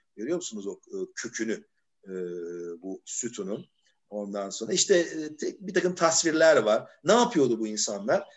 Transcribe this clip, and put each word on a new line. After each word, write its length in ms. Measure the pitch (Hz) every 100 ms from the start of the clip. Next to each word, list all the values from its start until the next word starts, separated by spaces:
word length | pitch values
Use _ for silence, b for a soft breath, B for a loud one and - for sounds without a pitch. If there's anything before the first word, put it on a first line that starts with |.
| _ -
Görüyor 200 | 117 175
musunuz 320 | - 220 196
o, 60 |
e, 240 | 185 _ 95 92 -
kökünü, 480 | 117 - 113 101 - _ _ _
e, 80 | 95 92 90 87 85 87 87 85
bu 200 | 92 95 -
sütunun? 600 | - 120 - 95 113 180 _ _ _ _
Ondan 400 | 104 101 101 98
sonra 240 | - 113
işte, 240 | 180 - 180
e, 380 | 165 160 151 -
te-, 200 | - -
bir 140 | 185
takım 220 | 180 180 180
tasvirler 600 | 165 160 165 156 160 143
var. 320 | 107 110 B B
Ne 100 | 160
yapıyordu 460 | 226 240 160 127 113
bu 80 | 110
insanlar? 560 | 107 - 104 104 180 B